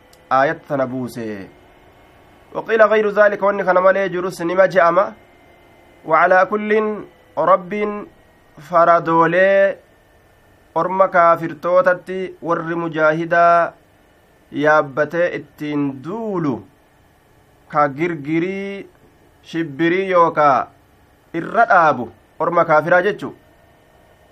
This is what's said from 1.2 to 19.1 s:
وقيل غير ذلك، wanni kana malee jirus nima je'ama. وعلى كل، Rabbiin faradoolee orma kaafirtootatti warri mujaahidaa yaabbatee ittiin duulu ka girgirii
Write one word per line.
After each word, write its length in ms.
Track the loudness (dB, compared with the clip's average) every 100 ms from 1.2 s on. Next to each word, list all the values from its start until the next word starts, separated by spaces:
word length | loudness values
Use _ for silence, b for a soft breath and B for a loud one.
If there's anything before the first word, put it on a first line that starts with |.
| -10 -12 -16 -20 _ _ _ _ _ _ _ _ _
وقيل 280 | -12 -2 2
غير 280 | 4 4 0
ذلك، 320 | 2 2 2
wanni 220 | -2 0
kana 180 | 0 2
malee 280 | 2 2 -2
jirus 300 | -4 -6 -6
nima 280 | -2 2 2
je'ama. 460 | 4 4 2 0 -6 _ _ _ _ _ _ _ _ -2
وعلى 400 | 2 4 2 2
كل، 560 | -2 -2 -2 -2 -6 -14 _ _ -4
Rabbiin 720 | 0 0 0 -6 -6 -8 -14 _ _ _ _ -20
faradoolee 1160 | -2 2 4 4 2 2 2 2 2 4 2 -2 _ _ _ _ _ _ _ _ _ -2
orma 320 | 0 2 2
kaafirtootatti 1300 | 4 4 2 -2 -8 0 2 2 0 -6 -10 -10 -10
warri 340 | -6 -4 -4 -6
mujaahidaa 1000 | -6 0 0 0 0 2 4 4 0 -6 _ _ _ _ _ _ _
yaabbatee 840 | -2 2 2 2 -4 -4 -2 -2 -4
ittiin 640 | -12 -12 -8 -4 -4 -6
duulu 600 | -10 -8 -6 -4 -4 -6 -10 _ _ _ _ _ _ _ _ _ -6
ka 200 | -2 -2
girgirii 1000 | -2 -6 -6 -6 -4 -4 -6 -10 -14 -18 _ _